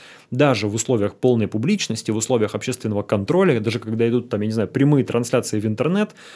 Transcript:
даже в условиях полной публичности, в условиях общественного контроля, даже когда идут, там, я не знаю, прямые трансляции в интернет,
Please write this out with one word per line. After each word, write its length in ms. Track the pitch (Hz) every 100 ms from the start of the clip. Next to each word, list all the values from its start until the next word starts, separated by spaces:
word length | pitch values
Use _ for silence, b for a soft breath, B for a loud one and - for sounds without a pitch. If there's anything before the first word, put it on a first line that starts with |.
| B B B
даже 360 | 123 143 120 104
в 80 | 110
условиях 400 | - 123 101 -
полной 320 | 127 120 104
публичности, 640 | 107 131 202 - 113 -
в 60 | 110
условиях 380 | 113 123 104 107
общественного 480 | - 123 113 104
контроля, 560 | 104 107 98 170 190 123
даже 180 | 107 110
когда 280 | 110 110 117
идут, 200 | 123 120
там, 120 | 104
я 60 | 107
не 60 |
знаю, 140 | 110 101
прямые 360 | - 139 147 -
трансляции 540 | 117 120 123 - 107
в 40 | 107
интернет, 500 | 107 139 190 208 B B